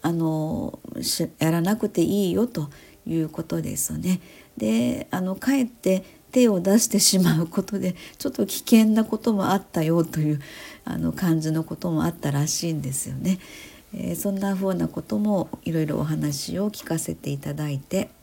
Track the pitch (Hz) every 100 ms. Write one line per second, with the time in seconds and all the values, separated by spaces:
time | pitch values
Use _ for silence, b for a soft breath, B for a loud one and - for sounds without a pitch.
0 | 180 170 160 156 156 - - - - -
1 | - - 160 - 160 170 170 214 208 214
2 | 165 202 190 185 240 - 147 B B B
3 | - 165 156 - 160 165 156 151 - 156
4 | 175 185 B B B - 214 226 247 247
5 | - 185 185 190 - 277 240 - 185 185
6 | B B _ 254 240 190 185 214 - 196
7 | - 190 175 160 170 - 190 202 185 180
8 | B - 277 - 202 - - 226 220 214
9 | 220 214 - 208 185 196 - 202 160 170
10 | 160 160 151 147 B B B B - -
11 | 165 - 185 165 156 160 160 - 180 160
12 | 160 165 147 143 156 - 170 156 139 135
13 | - 131 175 185 B B B B - 190
14 | 185 170 202 196 196 190 190 180 165 -
15 | - 214 214 202 - - - 165 156 -
16 | 151 156 151 139 - 170 208 208 - 165
17 | - 160 - 143 147 143 151 139 - 190
18 | - -